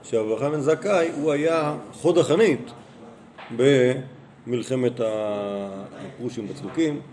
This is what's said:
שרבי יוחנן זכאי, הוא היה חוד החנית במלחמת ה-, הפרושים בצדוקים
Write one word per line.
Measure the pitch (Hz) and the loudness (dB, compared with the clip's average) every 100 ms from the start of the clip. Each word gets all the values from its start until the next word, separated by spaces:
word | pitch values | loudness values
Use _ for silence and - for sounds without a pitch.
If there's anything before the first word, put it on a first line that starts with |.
שרבי | - 117 107 | -2 -2 0
יוחנן | 110 139 151 | 0 0 0
זכאי, | 139 151 202 196 165 143 | 0 0 2 2 2 0
הוא | 151 | 0
היה | 143 156 165 151 151 - | 2 2 2 0 -4 -10
חוד | - 165 175 | -2 2 4
החנית | 151 160 220 131 - - - - - - - - - 117 | 4 4 4 2 -4 -16 -20 -20 -20 -20 -20 -20 -12 2
במלחמת | 131 139 123 131 135 - - - - 120 - 131 123 123 | 4 6 4 2 -6 -18 -20 -20 -6 -4 -2 0 0 0
ה-, | 110 110 107 104 101 101 98 98 98 - 98 | -2 -2 -4 -4 -4 -6 -6 -10 -14 -14 -16
הפרושים | - 123 117 101 | -10 -8 -8 -10
בצדוקים | 95 98 165 160 143 135 | -10 -8 -2 -2 -2 -10